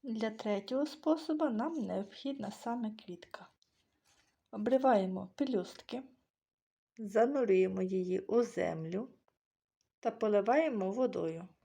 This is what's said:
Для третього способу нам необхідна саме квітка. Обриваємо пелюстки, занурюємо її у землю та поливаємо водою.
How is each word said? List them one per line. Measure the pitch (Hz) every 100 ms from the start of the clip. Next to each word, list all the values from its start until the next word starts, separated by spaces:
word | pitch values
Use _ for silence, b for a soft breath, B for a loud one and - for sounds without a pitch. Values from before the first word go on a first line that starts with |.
Для | 277 226 220
третього | 220 214 202 202 262 294
способу | - - 311 - 311
нам | 311 214 277
необхідна | 320 196 185 202 - 269 277 202
саме | - - 240 220
квітка. | 220 - 175 - - 180 _ _ _ _ _ _ _ _ _ _
Обриваємо | 214 214 262 262 220 190 185 190 -
пелюстки, | 277 226 180 - - 247 269 _ _ _ _ _ _ _ _ -
занурюємо | 214 214 240 285 233 190 185 190
її | 190 185 180 185
у | 190 226
землю | 233 - 175 165 160 185 262 _ _ _ _ _ _ _ _ _
та | 233
поливаємо | 220 220 208 202 269 320 226 190
водою. | 214 254 175 165 165 185 _